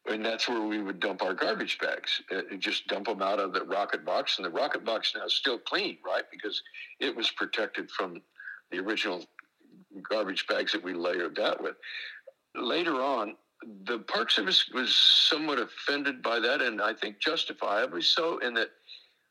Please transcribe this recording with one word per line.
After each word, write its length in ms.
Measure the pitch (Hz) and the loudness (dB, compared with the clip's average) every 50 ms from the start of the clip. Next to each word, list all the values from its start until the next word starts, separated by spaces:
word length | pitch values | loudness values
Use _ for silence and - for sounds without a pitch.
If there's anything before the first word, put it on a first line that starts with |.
| _ - | _ -4
And 140 | 107 110 107 | -4 -2 0
that's 240 | 110 113 110 - - | -2 0 0 0 0
where 120 | 123 117 | 0 0
we 220 | 110 107 107 107 104 | 0 0 -2 -2 -2
would 180 | 98 95 90 | -4 -4 -2
dump 220 | 95 104 95 92 104 | -2 -2 0 0 -2
our 120 | 92 95 | -2 0
garbage 440 | - 151 - - 98 - - - - | 0 0 0 0 0 -2 -2 -2 -2
bags, 440 | - - - - - - - - - - | 0 -2 -2 -2 -2 -2 -2 -2 -2 -2
uh, 120 | - 92 - - | -4 -4 -4 -4
and 100 | - 95 | -6 -4
just 260 | - - - - - | -2 -2 -2 -2 -2
dump 200 | - - 98 104 | -2 -4 -2 -2
them 140 | 117 107 95 | -2 0 0
out 200 | 95 95 101 107 | 2 2 2 2
of 120 | 98 95 90 | 2 0 0
the 120 | 95 - | -2 0
rocket 400 | - 95 98 101 98 - - 78 | 2 2 2 2 2 0 -2 -2
box. 340 | 85 90 - - - - - | 0 2 2 2 2 0 0
And 80 | 95 | -2
the 40 | 92 | -2
rocket 340 | - - - - - - 87 | 0 0 0 2 0 -2 0
box 280 | 110 113 107 - - - | -2 0 0 0 0 0
now 100 | - 98 | 0 -2
is 100 | - - | 0 0
still 240 | - - - 120 117 | 2 2 2 0 0
clean, 400 | - - - 175 202 165 - - - | -2 -2 0 0 0 0 -4 -6 -4
right? 180 | - 92 - - - | -2 0 0 -2 -4
Because 320 | - 170 - 104 90 - - - - - - - - - | -10 -8 -6 -4 -4 -4 -6 -8 -12 -14 -14 -14 -4 -2
it 140 | 123 139 - | -2 -2 0
was 160 | 117 113 - - | 0 -2 -2 0
protected 580 | - 104 98 - - 87 - - - 90 - | -2 -4 -2 -2 -2 -2 -2 -2 -6 -6 -6
from 320 | - - 101 92 87 85 - _ _ - - - - - - _ | -4 -4 -4 -4 -6 -10 -14 _ _ -16 -14 -14 -14 -14 -12 _
the 80 | 87 90 | -6 -4
original 460 | 95 101 107 101 - 104 90 90 - - _ - - _ _ _ _ _ - - - _ 101 98 92 - | -2 0 0 0 0 0 -2 -4 -6 -10 _ -20 -20 _ _ _ _ _ -20 -20 -20 _ -16 -16 -4 0
garbage 380 | - 107 107 95 95 92 - | 0 2 2 0 0 -2 0
bags 260 | - 104 98 - - - | 0 0 0 2 0 0
that 120 | 104 90 | -2 -2
we 100 | 92 92 | -4 -4
layered 420 | 85 85 90 - - 82 78 - | -2 0 0 0 0 -2 -2 -2
that 260 | - - - - - - | 0 0 0 0 0 -2
with. 120 | - - - - - - - - - - - - - - _ _ _ - | -6 -6 -8 -12 -12 -12 -10 -12 -12 -14 -16 -18 -20 -20 _ _ _ -8
Later 480 | - 120 120 139 160 175 170 151 131 127 | -4 -2 0 2 2 2 2 2 2 2
on, 320 | 139 139 120 110 104 - - _ _ _ _ - 117 107 98 95 | 2 2 2 0 -2 -6 -10 _ _ _ _ -18 -16 -16 -12 -6
the 160 | 95 120 113 | -4 -4 -4
Park 300 | - - - 202 226 - | -4 -2 -2 0 2 4
Service 380 | - 233 214 190 180 - - - - | 4 4 4 4 4 4 4 2 0
was 200 | 127 127 117 - | -2 0 4 6
somewhat 640 | - - - - - - - 165 147 156 156 147 135 | 8 8 8 8 8 6 6 4 2 2 0 0 0
offended 640 | 175 - - - - - 143 143 143 139 131 127 - | -2 -2 -6 -6 -2 -2 0 0 0 -2 -2 -2 -2
by 160 | 117 117 117 | 0 0 2
that, 220 | 110 120 135 147 | 2 2 2 2
and 220 | 135 123 113 104 104 | 2 0 0 0 0
I 100 | 107 110 | 0 0
think 260 | - - 107 104 - | -2 -4 -6 -4 -2
justifiably 840 | - 160 160 160 - - 110 - - 104 101 107 120 135 - 113 107 | 0 0 0 0 -2 -4 -4 -4 -2 0 2 2 0 0 -2 0 2
so, 340 | - - - 165 165 170 - | 4 4 4 2 0 0 0
in 140 | 131 123 120 | -2 0 0
that 140 | 113 107 - - _ _ - - - - _ _ _ _ _ | 0 0 0 -4 _ _ -20 -20 -20 -20 _ _ _ _ _